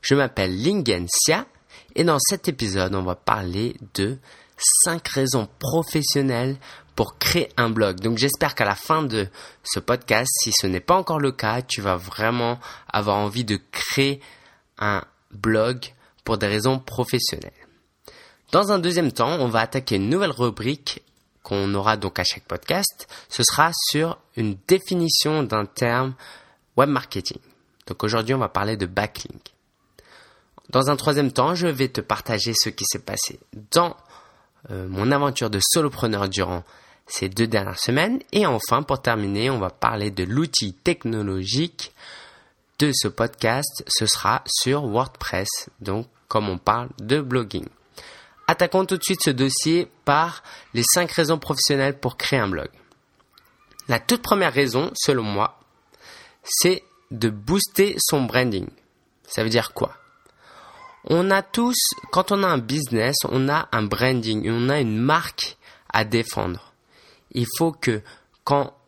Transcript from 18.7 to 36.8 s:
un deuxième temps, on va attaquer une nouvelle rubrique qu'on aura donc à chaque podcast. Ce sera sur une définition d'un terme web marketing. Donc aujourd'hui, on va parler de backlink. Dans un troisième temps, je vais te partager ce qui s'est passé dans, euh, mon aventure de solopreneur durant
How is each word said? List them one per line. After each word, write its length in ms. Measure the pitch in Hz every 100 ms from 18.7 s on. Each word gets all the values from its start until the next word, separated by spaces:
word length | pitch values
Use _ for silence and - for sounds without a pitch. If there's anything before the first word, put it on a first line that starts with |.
un 80 | 202
deuxième 320 | 170 170 156
temps, 280 | - 120 165
on 100 | 127
va 100 | 113
attaquer 380 | 113 135 131 104
une 120 | 98
nouvelle 220 | 165 196
rubrique 720 | 139 120 101 107 151 - - _ _ _ _
qu'on 300 | - 101 98
aura 240 | 101 101 110
donc 220 | 95 -
à 40 |
chaque 200 | 90 -
podcast. 640 | _ 87 - 175 202 - - - -
Ce 140 | -
sera 300 | 117 - 160
sur 460 | 165 - 147 160 - _ -
une 220 | 110 98 -
définition 760 | 185 185 180 165 - 151 156
d'un 240 | 127 110 101
terme 480 | - 123 120 131 131 - - - _ _ -
web 100 | 143
marketing. 520 | 135 - 101 - - _ _ _ _ -
Donc 160 | -
aujourd'hui, 320 | 107 113 110 135
on 20 |
va 100 | 110
parler 300 | - 101 110
de 80 | 92
backlink. 560 | 92 104 - - - - _ _ _ _ _ - - - _ _ - _
Dans 220 | 127 135
un 40 | 143
troisième 360 | - 147 139
temps, 240 | 123 135 175
je 100 | 175
vais 220 | 139 131
te 120 | -
partager 540 | 101 107 - 110 117 110
ce 140 | -
qui 160 | - -
s'est 140 | 101
passé 400 | - 104 - - _ 107 104
dans, 260 | 160 175 - - - - _ _ _ -
euh, 180 | 98 92
mon 240 | 95 107
aventure 380 | 143 143 123 117
de 100 | 101
solopreneur 720 | 95 170 151 - 120 101 101
durant 340 | 98 90 90 - -